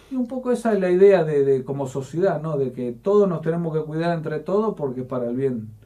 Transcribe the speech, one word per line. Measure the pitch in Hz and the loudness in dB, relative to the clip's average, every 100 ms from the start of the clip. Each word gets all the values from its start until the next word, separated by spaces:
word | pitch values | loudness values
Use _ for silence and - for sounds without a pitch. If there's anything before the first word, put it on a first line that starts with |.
| - | -8
y | 262 | -6
un | 233 | -4
poco | 262 247 | -4 -2
esa | 226 233 | -2 0
es | 202 | 2
la | 185 | 2
idea | 180 202 185 | 6 8 8
de, | 156 147 | 4 2
de | 139 135 | 2 2
como | 127 139 135 | 0 -6 -6
sociedad, | 139 135 160 190 160 | -6 -6 -2 0 0
¿no? | 160 143 | -4 -4
De | 127 | -4
que | 123 123 | -4 -8
todos | 120 196 208 196 | -4 2 4 4
nos | 160 | 0
tenemos | 160 170 165 156 | -2 -2 -2 -4
que | |
cuidar | 151 156 170 165 | -4 -2 -2 -2
entre | 156 151 | -4 -8
todos | - 196 220 | -2 -2 0
porque | 175 139 127 | -2 -6 -6
para | 127 123 120 | -6 -6 -4
el | 123 | -2
bien, | 135 120 107 - | -2 -2 -8 -16